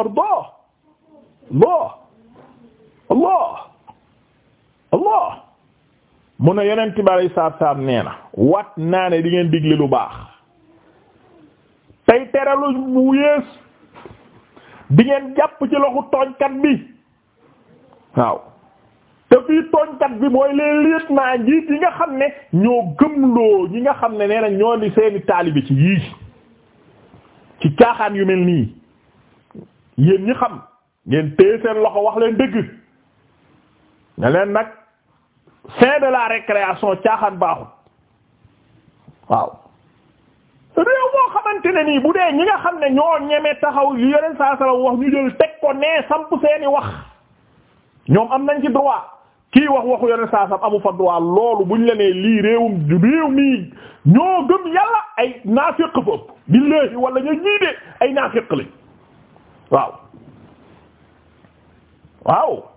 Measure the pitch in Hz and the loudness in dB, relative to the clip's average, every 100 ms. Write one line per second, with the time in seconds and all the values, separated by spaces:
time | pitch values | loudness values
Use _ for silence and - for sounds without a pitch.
0 | 220 208 403 370 - _ _ _ _ _ | -2 -2 -2 -2 -6 _ _ _ _ _
1 | _ _ _ _ - 135 254 339 - - | _ _ _ _ -6 2 2 2 -4 -12
2 | _ _ _ _ - _ - _ _ _ | _ _ _ _ -20 _ -20 _ _ _
3 | - 240 349 359 - - - _ _ - | -4 0 2 0 -2 -8 -18 _ _ -20
4 | _ _ _ _ _ _ _ _ - - | _ _ _ _ _ _ _ _ -6 -4
5 | 392 381 - - - _ _ _ _ _ | -2 -2 -4 -10 -20 _ _ _ _ _
6 | _ _ _ - 143 196 202 220 220 202 | _ _ _ -2 0 0 0 -2 -4 -2
7 | 190 185 180 180 160 156 160 143 135 120 | 0 2 0 -2 -4 -2 -2 -2 -2 -2
8 | 90 - - - 120 190 208 - 165 185 | -4 -10 -12 0 2 2 -4 -8 -2 -2
9 | 185 165 165 180 170 160 156 156 143 131 | 0 0 0 0 0 0 0 0 0 -2
10 | - - - _ _ _ _ _ _ _ | -4 -12 -20 _ _ _ _ _ _ _
11 | _ _ _ _ 311 _ _ _ _ _ | _ _ _ _ _ _ _ _ _ _
12 | - 233 269 277 277 277 285 262 262 254 | 2 2 2 -4 0 0 -2 -4 -2 0
13 | 262 269 294 294 - - _ _ _ - | 2 2 2 0 -4 -12 _ _ _ -20
14 | - - _ _ _ - - - - 143 | -20 -20 _ _ _ -20 -20 -16 0 4
15 | 240 277 269 269 302 - 269 285 277 262 | 4 2 -2 -2 -2 -2 -4 0 0 -2
16 | 277 269 269 254 277 269 294 214 - - | -4 -2 -2 -2 -4 -2 -2 -2 -6 -20
17 | _ _ _ _ _ _ _ _ _ _ | _ _ _ _ _ _ _ _ _ _
18 | _ - 117 - - - _ _ _ _ | _ -4 -2 -4 -10 -20 _ _ _ _
19 | _ _ - 254 254 311 320 311 311 269 | _ _ 4 4 4 0 2 0 0 -2
20 | 285 226 277 254 277 277 294 294 302 320 | -4 -2 0 2 2 0 0 2 2 0
21 | 320 277 262 254 226 320 320 294 349 - | 0 0 0 0 0 0 0 -2 -2 -2
22 | 330 262 277 - - 170 214 240 190 143 | -4 -2 -4 -6 -4 0 2 0 -2 0
23 | 302 294 262 240 220 202 170 214 262 269 | 0 2 2 4 4 2 0 -2 -2 -2
24 | 233 214 202 220 214 196 220 233 214 226 | -4 -2 -2 0 0 0 0 0 -2 2
25 | 220 202 185 180 175 147 135 139 170 190 | 2 0 -2 -2 0 -2 0 0 2 0
26 | - - - - _ _ _ _ _ _ | -4 -10 -20 -20 _ _ _ _ _ _
27 | _ - _ _ _ - 160 147 233 226 | _ -20 _ _ _ -4 -2 4 4 2
28 | 214 202 190 185 180 170 110 - _ _ | -2 -2 0 0 2 0 -2 -8 _ _
29 | _ _ _ _ _ - - _ _ - | _ _ _ _ _ -20 -20 _ _ 0
30 | 151 190 196 247 240 123 - _ _ _ | 2 2 0 -2 -4 -6 -20 _ _ _
31 | - 139 156 151 190 226 226 214 214 202 | -4 -2 0 4 4 4 -2 0 0 0
32 | 214 226 233 226 262 214 170 - _ _ | -2 0 0 0 -2 -2 -6 -10 _ _
33 | _ _ _ _ _ _ _ _ _ _ | _ _ _ _ _ _ _ _ _ _
34 | _ - 117 170 202 208 226 - _ _ | _ -4 0 0 0 -2 -4 -10 _ _
35 | _ _ _ _ _ _ - - 247 294 | _ _ _ _ _ _ -8 2 2 4
36 | 269 254 226 226 226 208 190 180 208 185 | 2 0 -2 -4 -2 -2 -2 -2 -2 0
37 | 220 220 214 185 175 165 113 _ _ _ | 0 0 -2 -2 -2 -2 -8 _ _ _
38 | _ _ _ _ _ _ _ _ _ _ | _ _ _ _ _ _ _ _ _ _
39 | _ _ - 113 - - _ _ _ _ | _ _ -4 -2 -2 -8 _ _ _ _
40 | _ _ _ _ _ _ _ - 403 523 | _ _ _ _ _ _ _ -2 2 2
41 | 523 539 508 427 440 415 349 370 302 285 | 2 0 0 -2 -4 -4 -2 0 0 2
42 | 277 370 349 285 370 392 349 339 285 262 | 2 2 0 0 0 0 -2 -2 0 2
43 | 320 320 285 294 302 285 294 277 277 262 | 2 0 0 -2 -2 -2 -2 0 0 0
44 | 254 294 311 294 277 262 269 254 254 240 | 0 2 0 -2 -2 0 0 2 0 0
45 | 277 277 262 - 320 - 285 269 302 320 | 0 0 0 0 0 0 -4 -2 -2 -2
46 | - 302 311 339 294 302 285 277 - 143 | -2 -4 -4 -2 0 0 0 -2 -2 -10
47 | - _ _ _ _ _ _ _ _ _ | -18 _ _ _ _ _ _ _ _ _
48 | - 170 226 262 277 294 285 262 277 214 | 0 2 2 -2 -2 -2 0 0 0 -2
49 | - - _ _ _ 254 294 269 240 240 | -6 -20 _ _ _ 2 4 0 0 -2
50 | 233 226 226 220 196 190 214 208 202 185 | 0 -2 0 0 0 -2 -2 -2 -2 0
51 | 180 170 170 185 233 220 185 220 233 220 | 0 0 0 0 2 0 0 0 0 2
52 | 202 185 202 220 208 233 233 190 147 170 | 0 0 0 2 2 2 0 -2 0 2
53 | 208 320 302 269 277 247 175 - - - | 2 2 0 0 2 0 -4 -16 -20 -2
54 | 143 214 359 370 277 381 359 349 427 453 | 4 4 4 0 2 0 0 -2 0 -2
55 | - - 247 247 190 233 320 - 330 - | -4 -4 -4 -4 -2 0 0 -2 -2 -2
56 | 208 - - - - 208 285 311 269 240 | -2 -4 -6 -14 2 4 4 2 0 -2
57 | 254 262 277 311 370 403 359 - - - | -2 -2 -2 -2 0 0 -2 -4 -10 -4
58 | 254 277 269 226 - 147 - - _ _ | -2 0 -2 -4 -4 -6 -6 -16 _ _
59 | _ _ _ _ _ _ - 135 113 - | _ _ _ _ _ _ -2 -2 -2 -10
60 | - - - - - _ _ _ _ _ | -20 -20 -20 -20 -20 _ _ _ _ _
61 | _ _ _ _ _ _ _ _ _ _ | _ _ _ _ _ _ _ _ _ _
62 | _ _ - 180 302 - - | _ _ -2 0 0 -4 -10